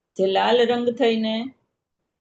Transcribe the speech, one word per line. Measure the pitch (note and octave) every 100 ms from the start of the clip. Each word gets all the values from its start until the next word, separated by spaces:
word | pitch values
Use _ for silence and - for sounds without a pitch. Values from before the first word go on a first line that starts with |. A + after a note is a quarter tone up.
| _ -
જે | F#3+
લાલ | F#3+ G#3 A#3+ A#3
રંગ | A#3+ A#3+
થઈને | A#3+ A#3 A3 A3 A3 C4 - _ _ _ _ _ _